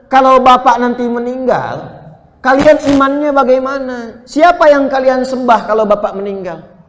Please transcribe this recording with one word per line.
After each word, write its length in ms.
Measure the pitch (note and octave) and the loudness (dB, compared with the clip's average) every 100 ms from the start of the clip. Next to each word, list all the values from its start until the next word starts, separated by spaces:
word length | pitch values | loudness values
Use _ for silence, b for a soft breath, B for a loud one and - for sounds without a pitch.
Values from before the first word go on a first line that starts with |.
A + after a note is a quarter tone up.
| _ | _
kalau 320 | C4 C4 C4 | 2 4 4
bapak 400 | B3+ B3+ C4 A#3+ | 6 4 4 0
nanti 240 | B3 B3 | 0 -2
meninggal, 960 | A#3+ A#3+ A#3+ B3+ B3+ E3 A#2+ C3+ C#3 - - - _ _ | -4 -4 -6 -6 -2 -2 -4 -10 -14 -18 -20 -20 _ _
kalian 400 | B3+ C4+ D4 D4+ C#4 C#4 | 0 2 4 2 2 0
imannya 360 | C4+ C#4+ D4 C#4 | 0 -2 -2 0
bagaimana? 640 | B3+ C4 C4 C#4 B3+ B3 A#3 - | 0 0 -2 -6 -8 -10 -12 -16
Siapa 480 | - C#4+ E4+ F4 D#4 | -10 2 2 4 2
yang 160 | C#4+ C4+ | 0 -2
kalian 400 | C4+ C4 C4 B3+ | -2 0 0 -2
sembah 400 | B3+ B3 A3 G#3 | -2 0 0 0
kalau 160 | A3 | -2
bapak 320 | G#3 G3+ G3+ G3 | 0 -2 -4 -8
meninggal? 480 | G3+ G3 F3+ D#3+ - - | -8 -8 -10 -12 -16 -20